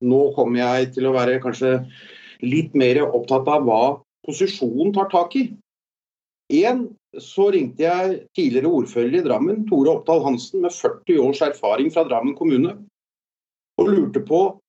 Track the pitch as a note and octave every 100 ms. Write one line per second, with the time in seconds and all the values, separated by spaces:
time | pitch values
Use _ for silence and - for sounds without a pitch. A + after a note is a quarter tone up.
0 | B2 C3 C#3+ C#3 A#2 B2 B2 B2+ B2+ B2+
1 | C3 C3 B2 B2+ B2+ A#2+ C3 B2+ B2+ -
2 | - - - - B2 D3+ D#3+ C#3+ B2+ C3
3 | D3 B2 A#2+ C3 C3+ D3+ B2+ A2 B2+ C#3+
4 | _ _ - - F#3+ - B2+ B2+ F#3+ G3+
5 | F#3+ F3 F3 C4+ B3+ - _ _ _ _
6 | _ _ _ _ - D3 G#3+ B3+ A#3 -
7 | _ - - - G3+ F#3+ C3 B2 E3 F3+
8 | F#3+ F3+ - - D3 B2 D3+ C#3+ A2+ A#2+
9 | A#2+ E3+ D#3 A2 D#3+ G#3+ G#3+ C#3+ C#3+ D3+
10 | - D#3+ C3+ A#2+ - F#3+ F3 - A#2+ -
11 | - D#3+ C3 C#3 D3+ - B2+ A2+ D3+ E3
12 | D#3+ A#2 B2+ - D#3+ B2+ E3+ G#3 - _
13 | _ _ _ _ _ _ _ - F#3 G3
14 | C#3+ - - D#3+ G3 -